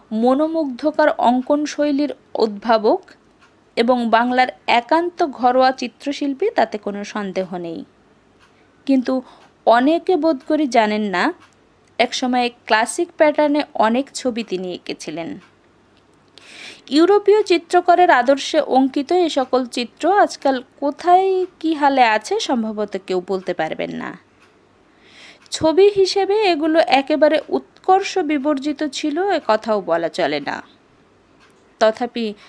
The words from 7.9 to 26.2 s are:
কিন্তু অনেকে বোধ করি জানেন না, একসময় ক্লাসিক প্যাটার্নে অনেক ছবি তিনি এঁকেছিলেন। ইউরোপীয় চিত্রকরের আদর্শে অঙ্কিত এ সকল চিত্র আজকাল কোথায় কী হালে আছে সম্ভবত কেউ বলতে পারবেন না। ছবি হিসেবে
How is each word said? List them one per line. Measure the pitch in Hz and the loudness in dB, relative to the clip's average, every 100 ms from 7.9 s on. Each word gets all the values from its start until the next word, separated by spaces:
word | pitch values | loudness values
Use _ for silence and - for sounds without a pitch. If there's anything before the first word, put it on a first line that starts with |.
| _ _ _ _ _ _ _ _ _ - | _ _ _ _ _ _ _ _ _ 0
কিন্তু | 269 240 262 - - - _ - | 0 0 -4 -6 -16 -20 _ 2
অনেকে | 233 269 330 330 359 | 4 4 0 0 0
বোধ | 320 269 - | 0 -2 -2
করি | 311 269 | -2 0
জানেন | 233 214 214 | 0 0 0
না, | 208 180 247 370 - _ _ _ _ - | -2 -2 -2 -4 -14 _ _ _ _ -4
একসময় | 247 - 247 247 240 240 - | -2 -2 -2 -2 -2 -6 -2
ক্লাসিক | 214 233 - 349 - | 0 0 -4 -4 0
প্যাটার্নে | 302 294 302 294 - | 2 2 0 0 -2
অনেক | - 220 240 277 | -2 0 0 -4
ছবি | - 254 233 | -6 -6 -6
তিনি | 220 180 185 | -6 -8 -8
এঁকেছিলেন। | 175 - 139 - 156 165 180 - _ _ _ _ _ _ _ _ _ - - - - - | -10 -10 -12 -10 -10 -10 -12 -18 _ _ _ _ _ _ _ _ _ -20 -20 -20 -20 -2
ইউরোপীয় | 277 339 415 403 427 | 2 4 4 4 4
চিত্রকরের | 415 339 - 359 349 349 359 | 4 0 0 0 4 4 6
আদর্শে | 269 240 277 - 311 | 4 4 0 0 -2
অঙ্কিত | - 262 269 294 262 | 2 2 2 0 0
এ | 359 330 | 0 0
সকল | 285 254 254 247 | 0 -2 -2 -2
চিত্র | 254 240 - 302 | -6 -8 -4 0
আজকাল | 403 330 - 277 262 - - | 2 2 0 -2 -2 -6 -6
কোথায় | 285 294 349 359 381 370 359 - | -6 -2 4 4 4 0 -4 -4
কী | 320 | -4
হালে | 302 285 269 | 0 2 4
আছে | 226 214 - 415 | 4 2 -2 -4
সম্ভবত | 392 254 220 214 208 190 - | -2 -2 -2 -6 -6 -8 -6
কেউ | 185 180 | -4 -4
বলতে | 190 185 | -6 -6
পারবেন | 175 160 - 170 | -6 -6 -6 -8
না। | 165 151 180 _ _ _ _ _ _ _ _ _ - - - - | -8 -12 -14 _ _ _ _ _ _ _ _ _ -20 -20 -20 -14
ছবি | - 320 311 403 | -2 2 6 4
হিসেবে | 403 370 392 | 4 0 0